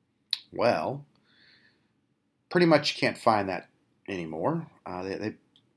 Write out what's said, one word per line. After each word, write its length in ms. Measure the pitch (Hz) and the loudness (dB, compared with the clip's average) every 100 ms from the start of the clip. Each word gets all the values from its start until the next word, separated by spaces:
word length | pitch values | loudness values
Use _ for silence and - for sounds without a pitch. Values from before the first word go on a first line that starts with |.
| _ _ _ - - | _ _ _ -10 -8
Well, 540 | - 113 92 87 143 143 _ _ _ _ _ _ _ _ _ _ _ _ _ - | -2 0 2 -2 -6 -12 _ _ _ _ _ _ _ _ _ _ _ _ _ -2
pretty 180 | 180 175 | 2 6
much 260 | 147 147 | 6 4
you 60 | - | -2
can't 180 | 123 - | -2 0
find 320 | - 107 95 | 2 2 2
that 200 | 90 - _ _ _ - | -4 -8 _ _ _ -8
anymore. 600 | 95 82 78 101 165 165 _ 85 | -6 -6 -4 -2 -2 -4 _ -12
Uh, 180 | 90 | -10
they, 120 | 95 90 | -8 -6
they've 220 | 107 - _ _ _ | -6 -8 _ _ _